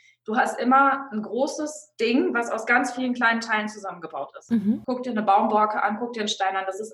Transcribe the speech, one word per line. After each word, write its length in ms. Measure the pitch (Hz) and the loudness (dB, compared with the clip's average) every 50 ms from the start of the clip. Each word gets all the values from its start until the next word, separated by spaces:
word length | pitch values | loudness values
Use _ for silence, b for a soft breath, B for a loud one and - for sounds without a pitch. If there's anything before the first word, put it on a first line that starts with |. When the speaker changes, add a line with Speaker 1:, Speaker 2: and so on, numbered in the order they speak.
| b b b b _ | b b b b _
Speaker 1:
Du 100 | 220 220 | -2 0
hast 240 | 254 247 - - - | 0 0 0 -2 0
immer 500 | 233 247 262 269 277 277 269 - - - | 2 4 6 6 6 6 4 0 -4 -6
ein 120 | 214 214 208 | -8 -8 -6
großes 720 | - 226 247 285 311 - 311 302 294 - - - _ _ - | -4 -2 -2 -2 -2 -2 -4 -6 -8 -8 -12 -18 _ _ -2
Ding, 340 | 226 233 240 285 370 359 247 | 0 2 2 2 2 2 0
was 160 | 240 233 - | 0 -2 -2
aus 160 | 233 220 - | -4 -4 0
ganz 240 | - 240 262 277 - | 2 2 2 2 0
vielen 240 | - 262 254 247 240 | -2 -4 -4 -2 0
kleinen 260 | 240 233 226 233 226 | 0 2 2 2 0
Teilen 280 | - 233 220 214 208 208 | -2 -2 -2 -2 -2 -4
zusammengebaut 640 | 214 208 190 190 170 175 165 151 156 139 139 - - | -8 -10 -10 -12 -10 -12 -12 -10 -8 -8 -8 -10 -12
ist. 140 | - - - | -16 -4 -2
Speaker 2:
Mhm. 320 | 233 214 190 208 247 302 - | 0 0 2 0 0 0 -2
Speaker 1:
Guck 160 | 262 247 247 | -6 -6 -4
dir 80 | 247 247 | -4 -4
eine 120 | 220 214 - | -4 0 4
Baumborke 580 | 196 196 220 220 214 214 214 214 214 214 - | 4 4 6 4 4 4 4 4 2 2 0
an, 160 | - 208 214 214 | -2 -2 -2 -4
guck 140 | 240 233 233 | -6 -6 -4
dir 60 | 226 | -4
einen 80 | 208 208 | -4 -4
Stein 260 | - - 190 190 190 | -2 -2 -2 0 0
an. 100 | 190 190 | -2 -4
Das 120 | 190 190 196 | -4 -6 -8
ist 140 | 214 214 | -8 -6